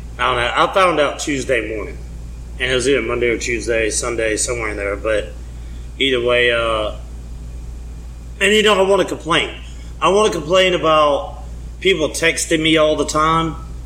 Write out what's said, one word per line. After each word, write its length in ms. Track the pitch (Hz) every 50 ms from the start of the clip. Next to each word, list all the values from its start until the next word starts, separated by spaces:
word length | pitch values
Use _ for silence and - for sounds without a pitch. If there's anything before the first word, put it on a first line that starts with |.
| - - -
I 100 | - 123
don't 100 | 127 123
know. 160 | 123 120 117 117
I 180 | 143 170 170
found 280 | - 196 185 175 160 151
out 180 | 143 131 - -
Tuesday 560 | - 156 139 131 120 131 127 113 107 107 110
morning. 240 | 104 92 - - - - - - - - - - - - - - -
And 100 | 127 127
it 40 | 131
was 120 | 123 117 139
either 140 | 139 120
Monday 280 | 113 117 120 120 120 120
or 80 | 113 -
Tuesday, 520 | - 127 120 110 101 113 117 113 110 107
Sunday, 460 | - - 127 120 120 113 110 110 107
somewhere 320 | 101 - 127 123 117 113 107
in 80 | 104
there. 180 | 104 101 101 101
But 360 | 101 - 110 110 101 92 - - - - - - - - - - - - - - -
either 260 | 131 135 127 120 120
way, 280 | 123 123 123 123 123
uh, 420 | 117 117 117 113 110 107 107 101 - - - - - - - - - - - - - - - - - - - - - - - - - - - - - -
and 120 | 196 202 214
you 80 | 214
know, 160 | 202 214 202 190
I 100 | 196 190
wanna 180 | 202 185 160
complain. 540 | - 147 - - 156 170 143 104 82 - - - - - - - - - -
I 80 | 147 170
wanna 200 | 190 208 214 202
complain 440 | - 165 143 151 185 185 185 185 175
about 680 | 156 156 160 156 156 151 147 139 139 139 - - - - - - - - - - -
people 300 | - 185 185 156 151 127
texting 500 | - - 165 165 - - - - 170 156
me 160 | 160 160 160
all 180 | 156 151 151 156
the 120 | 143 143
time, 500 | - - 151 156 160 160 165 165 160 - - - - - - -